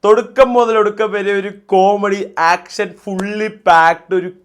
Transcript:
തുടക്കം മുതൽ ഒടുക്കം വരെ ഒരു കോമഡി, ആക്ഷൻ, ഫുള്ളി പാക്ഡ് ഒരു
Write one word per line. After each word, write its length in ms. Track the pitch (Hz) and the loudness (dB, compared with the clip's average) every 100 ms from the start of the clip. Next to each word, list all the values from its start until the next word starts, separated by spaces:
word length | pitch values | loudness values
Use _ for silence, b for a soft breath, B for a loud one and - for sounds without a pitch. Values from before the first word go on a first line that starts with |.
| 208 | 4
തുടക്കം 440 | 214 208 - 262 | 2 2 0 2
മുതൽ 240 | 240 240 226 | 2 0 0
ഒടുക്കം 340 | 208 208 220 | 0 -2 -4
വരെ 220 | 208 196 | -4 -4
ഒരു 180 | 202 196 202 _ | -4 -6 -12 _
കോമഡി, 680 | 190 190 202 202 196 - - | 2 2 0 -2 -4 -6 -2
ആക്ഷൻ, 560 | 165 175 180 - 202 175 | 0 0 -4 -8 -8 -8
ഫുള്ളി 440 | - 190 196 214 214 | -10 -8 -6 -6 -6
പാക്ഡ് 680 | 214 - 165 165 170 - 190 | -4 2 4 4 0 -2 -4
ഒരു 160 | 180 180 | -4 -14